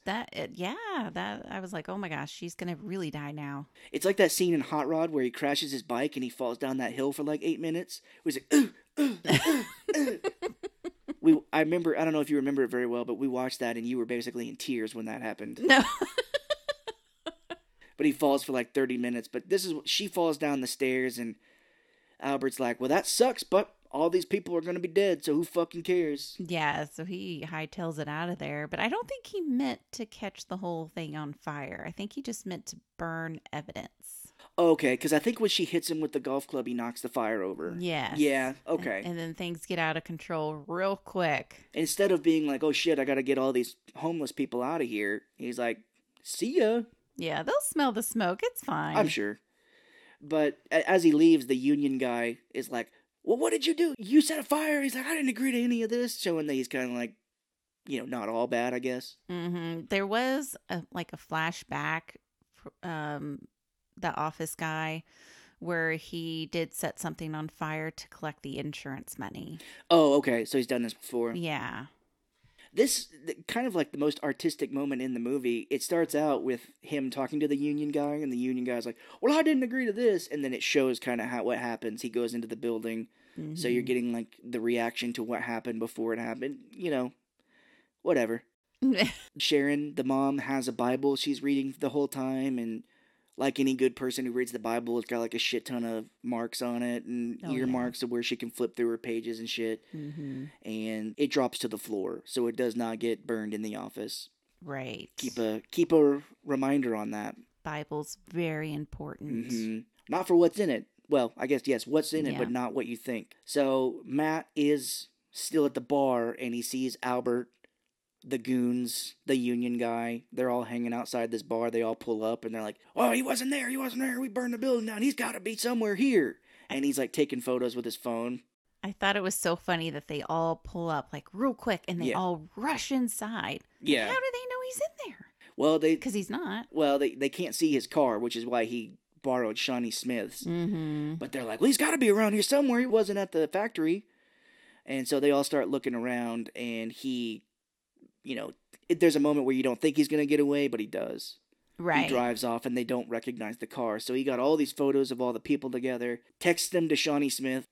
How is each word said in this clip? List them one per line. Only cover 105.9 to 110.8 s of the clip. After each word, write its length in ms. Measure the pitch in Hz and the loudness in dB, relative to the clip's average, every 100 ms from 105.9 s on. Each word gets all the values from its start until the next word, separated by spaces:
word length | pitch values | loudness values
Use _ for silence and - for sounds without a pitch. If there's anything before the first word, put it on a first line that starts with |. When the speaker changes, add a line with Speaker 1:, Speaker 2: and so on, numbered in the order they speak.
Speaker 2:
a 300 | 165 147 143 - - | 8 8 6 -4 -18
reminder 520 | - 135 135 143 127 110 | -4 -2 2 2 2 -2
on 160 | 107 | -4
that. 240 | 107 107 - - _ | -6 -8 -12 -20 _
Speaker 1:
Bible's 560 | - 151 151 151 147 - - | -10 -8 -6 -8 -8 -12 -8
very 440 | 160 165 156 156 | -4 -2 -2 -4
important. 760 | 147 151 - 151 - 147 113 120 | -6 -8 -10 -12 -10 -6 -6 -2
Speaker 2:
Mm-hmm. 300 | 117 110 110 - _ - | -2 -2 -4 -8 _ -2
Not 180 | 156 185 | 0 6
for 80 | |
what's 240 | 170 170 202 | 8 8 6
in 120 | 190 | 2
it. 160 | 120 | 0